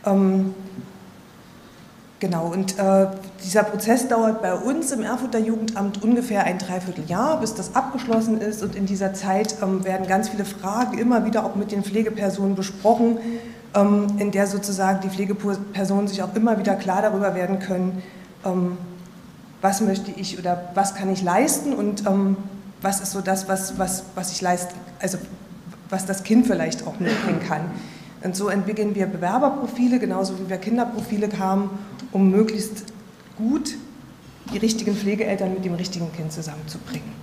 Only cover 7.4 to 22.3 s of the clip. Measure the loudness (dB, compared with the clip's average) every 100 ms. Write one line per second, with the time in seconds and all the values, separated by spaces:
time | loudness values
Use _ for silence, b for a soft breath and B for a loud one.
7.4 | -2 -4 -2 0 0 -6 0 2 2 0
8.4 | 0 -4 -6 -2 -2 0 -2 -2 0 0
9.4 | 0 -2 0 0 0 -2 2 0 0 -4
10.4 | -6 -4 -4 0 0 2 4 4 4 0
11.4 | 0 -2 -2 -2 0 0 0 0 -2 0
12.4 | 0 0 -4 0 2 6 4 2 -2 -6
13.4 | B B B 4 6 6 4 0 2 2
14.4 | 2 0 -4 0 2 2 0 -2 -2 0
15.4 | -2 -2 -4 -2 0 2 0 -2 -2 2
16.4 | 2 4 2 0 2 2 2 2 0 0
17.4 | 0 -2 0 0 0 -2 B B B -6
18.4 | -2 0 0 -2 -10 -14 -18 -20 -20 -20
19.4 | -20 0 2 4 2 0 -4 -8 -8 -4
20.4 | -2 -2 -2 0 0 0 -2 0 2 4
21.4 | 4 2 0 0 0 0 2 4 4